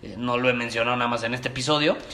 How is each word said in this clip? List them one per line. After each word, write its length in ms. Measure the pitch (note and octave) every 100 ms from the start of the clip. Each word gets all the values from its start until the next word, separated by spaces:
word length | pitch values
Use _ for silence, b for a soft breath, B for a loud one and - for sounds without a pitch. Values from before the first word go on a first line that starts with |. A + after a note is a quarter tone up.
Eh, 140 | A2 G2+
no 200 | B2 B2
lo 100 | B2+
he 60 |
mencionado 420 | A#2+ A#2 A#2 A#2 B2
nada 120 | A#2+
más 140 | A#2+
en 120 | A2+
este 140 | B2 B2
episodio. 480 | B2+ B2+ D3+ D3+ - B